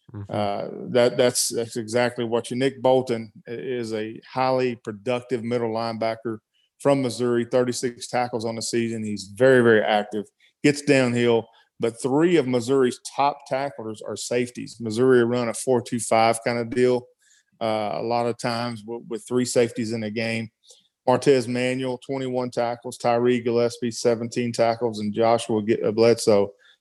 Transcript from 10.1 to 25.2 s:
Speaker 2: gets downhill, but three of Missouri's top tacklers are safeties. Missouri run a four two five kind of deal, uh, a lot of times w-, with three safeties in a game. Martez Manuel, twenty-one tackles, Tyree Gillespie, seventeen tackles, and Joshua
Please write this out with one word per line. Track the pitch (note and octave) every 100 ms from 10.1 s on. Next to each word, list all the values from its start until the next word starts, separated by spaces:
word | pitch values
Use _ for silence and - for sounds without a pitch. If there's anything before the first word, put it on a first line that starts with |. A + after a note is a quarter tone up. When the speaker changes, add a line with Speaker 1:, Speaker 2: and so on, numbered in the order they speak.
| G#2+ G2+ _ _ _
Speaker 2:
gets | - C#3+
downhill, | - C#3 B2 A#2+ A#2+ A#2 G#2+ _ _ -
but | A#2 A#2
three | C3+ C#3 E3+ E3+
of | B2+
Missouri's | B2+ A#2 C3+ B2+ - - -
top | C#3+ C#3+ -
tacklers | C3 C#3 - A2 G#2+
are | - G#2
safeties. | - B2 B2 - G#2+ -
Missouri | A2+ G#2+ C3 B2+ A#2
run | A#2+ A#2
a |
four | G#2+ - B2
two | A#2 A#2+
five | - A2+ A2+ A2+ B2
kind | A#2+
of | A#2
deal, | B2 B2 B2 B2 _ _ _ _ -
uh, | A2+ G#2+ G#2 -
a |
lot | A#2 A#2+ A#2+
of | A2+
times | B2 A#2 A#2+ A2+
w-, | G#2 A#2 A#2
with | A2+ -
three | B2+ B2
safeties | B2+ A#2 B2 A2
in | A#2
a | A2
game. | A2 A2+ A2+ A2 _ _ _ _ _ -
Martez | B2 C#3+ C3 A#2+
Manuel, | B2 B2+ B2+ C3 B2
twenty-one | - C3+ C3 B2+ B2
tackles, | B2 A#2+ A#2+ B2+ -
Tyree | B2 A#2+ B2 B2
Gillespie, | A#2 A#2 A#2 - A#2+
seventeen | A2 B2 A2+ A#2 B2 A#2+
tackles, | A#2 A#2 A2+ A#2+ G#2+
and | G#2+
Joshua | G#2+